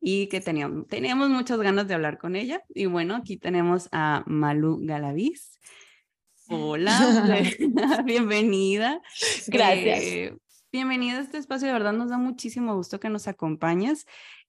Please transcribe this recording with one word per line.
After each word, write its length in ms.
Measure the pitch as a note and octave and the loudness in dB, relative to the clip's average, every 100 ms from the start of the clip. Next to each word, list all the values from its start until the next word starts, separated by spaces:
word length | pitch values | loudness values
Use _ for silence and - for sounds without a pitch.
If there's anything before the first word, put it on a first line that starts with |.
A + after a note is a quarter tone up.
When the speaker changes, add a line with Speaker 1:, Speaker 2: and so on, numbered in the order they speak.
Speaker 1:
y 280 | D4+ G3 G3 | -2 0 0
que 120 | F#3+ | -4
teníamos, 460 | F#3 D#3 C#3+ D3+ - | -2 -2 -2 -6 -8
teníamos 420 | - B3+ B3+ C#4 | -6 -2 0 2
muchas 280 | B3+ B3+ A#3 | 2 0 0
ganas 280 | G3+ G3 G3+ | 2 2 0
de 60 | |
hablar 240 | F3 D3+ C#3+ | 0 -2 -4
con 180 | E3 F#3 | -6 -4
ella. 260 | A#3+ E4+ - | -4 -6 -8
Y 180 | - F#3+ | -4 -2
bueno, 300 | F3 E3+ A3+ | 0 -2 -4
aquí 200 | A#3+ F#3 | -6 -8
tenemos 520 | F3+ F3+ F3 F3+ F3+ | -2 2 2 2 0
a 300 | D#3+ D3+ C#3+ - | -2 0 0 0
Malú 520 | D3+ D3 D3 D#3 D#3+ | 0 2 2 2 0
Galaviz. 760 | D#3 D3+ C#3+ D3 B3 F4 - _ - - - _ _ _ _ _ - | -2 -4 -4 -2 -2 -4 -12 _ -20 -20 -20 _ _ _ _ _ -10
Hola, 960 | E3 D3+ D3+ F#3+ G3+ B3+ A3+ G#3+ G3+ F#3 - | -6 -4 -2 2 6 6 6 6 4 2 0
Speaker 2:
<laughs> 0 | |
Speaker 1:
<laughs> 460 | D4+ A#3+ C#4 C#4 | 0 2 2 2
bienvenida. 960 | A#3+ A#3 A3 G#3 A3 G3 G3 G3 A#3 D#4+ - - A3+ G#3+ - | 2 2 2 2 2 2 2 2 0 -2 -8 -6 -4 -4 -2
Speaker 2:
Gracias. 520 | A#3 G#3 F#3+ A3 G#3+ | 4 4 4 2 0
Speaker 1:
Eh, 360 | F3+ F3 F3+ - _ _ _ | -2 -4 -6 -10 _ _ _
bienvenida 480 | B3+ C4 B3+ B3 B3 | -4 -2 -2 -2 -4
a 40 | |
este 160 | C#4 D4+ | -6 -10
espacio, 280 | C#4 C4+ C4+ | -8 -4 -2
de 60 | |
verdad 200 | B3 G#3 | 0 0
nos 180 | G#3+ A#3+ | 0 -2
da 80 | B3 | -2
muchísimo 560 | B3+ B3+ A#3 A#3+ A#3 G3+ | -2 -4 -8 -4 -2 -2
gusto 240 | F3 G3 | -4 -6
que 80 | A3 | -6
nos 180 | G#3+ G#3 | -6 -6
acompañes 800 | F#3+ D#3+ D#3 E3+ F3 G#3+ D4+ - - - - | -6 -4 0 2 2 2 -2 -6 -20 -20 -20